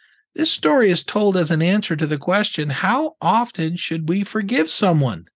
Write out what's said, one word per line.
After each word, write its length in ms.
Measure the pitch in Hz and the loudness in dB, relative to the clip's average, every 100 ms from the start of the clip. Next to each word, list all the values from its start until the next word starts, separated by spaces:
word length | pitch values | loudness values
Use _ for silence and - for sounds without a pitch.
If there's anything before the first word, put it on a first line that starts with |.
| _ _ _ - | _ _ _ -4
This 160 | 311 | -2
story 400 | - 311 294 214 | 0 2 4 4
is 120 | 170 | 2
told 320 | - 208 208 185 | -2 0 2 2
as 140 | 160 | 0
an 120 | 160 | 2
answer 320 | 170 208 - 156 | 2 2 0 -2
to 100 | 151 | -2
the 140 | 151 | -2
question, 500 | 143 196 202 - 147 | 0 0 0 -4 -4
"How 480 | 131 185 247 311 - | -2 0 0 -2 -2
often 560 | 160 214 240 - 160 175 | 0 0 0 -4 -4 -4
should 320 | - 165 160 | -6 -4 -2
we 160 | 190 | -2
forgive 460 | 196 220 196 254 320 | -2 -4 -2 -2 0
someone?" 560 | - 202 160 131 87 82 | 2 2 4 2 -2 -12